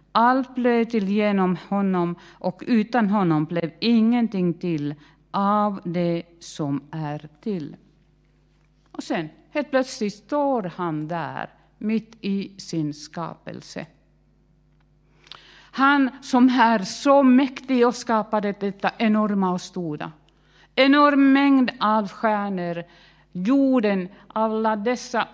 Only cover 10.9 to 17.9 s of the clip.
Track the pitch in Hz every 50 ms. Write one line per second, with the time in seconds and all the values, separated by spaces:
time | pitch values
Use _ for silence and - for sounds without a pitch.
10.9 | 151 151 151 156 175 165 151 127 135 - - - _ _ _ _ _ - - 214
11.9 | 220 220 220 - - _ - 202 196 196 185 - - - - - - 165 151 147
12.9 | 143 - - - - 175 165 - - _ - - - - - - - - - -
13.9 | _ _ _ _ _ _ _ _ _ _ _ _ _ _ _ _ _ _ _ _
14.9 | _ _ _ _ _ _ _ - - - - - - - - _ - - 269 277
15.9 | 285 277 269 240 - - - - - 247 254 262 247 262 226 226 226 208 190 -
16.9 | - - - 285 277 277 277 254 247 254 285 254 254 - - - 262 240 240 247